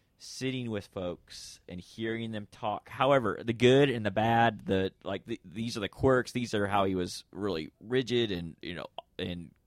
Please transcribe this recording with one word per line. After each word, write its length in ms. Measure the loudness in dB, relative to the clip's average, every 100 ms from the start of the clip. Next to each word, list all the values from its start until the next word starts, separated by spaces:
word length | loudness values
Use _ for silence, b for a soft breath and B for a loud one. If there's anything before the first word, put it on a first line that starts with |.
| b _
sitting 500 | -18 -8 -6 -4 -6
with 160 | -6 -8
folks 720 | -8 -6 -8 _ -18 -18 -20 -16
and 120 | -16
hearing 520 | -14 -8 -6 -4 -6
them 160 | -10 -12
talk. 360 | -8 -6 -6 -6
However, 500 | 0 4 4 4 0
the 100 | -2
good 360 | 4 8 8 6
and 160 | 2 -2
the 60 |
bad, 540 | 0 4 4 4 2 0
the, 260 | 0 0 -4
like, 220 | -8 -8 -8
the, 140 | -12
these 320 | -10 -8 -6 -6
are 40 |
the 80 | -8
quirks, 420 | 0 4 4 2
these 220 | -4 -2
are 140 | -2 0
how 180 | 2 2
he 100 | 0
was 280 | -2 -6 -14
really 380 | -6 -4 -4 -6 -12
rigid 520 | -2 -2 0 0 0
and, 240 | -2 -8 -12
you 140 | -12 -10
know, 100 | -10 -14 -16 -10
and 300 | -8 -8 -12 _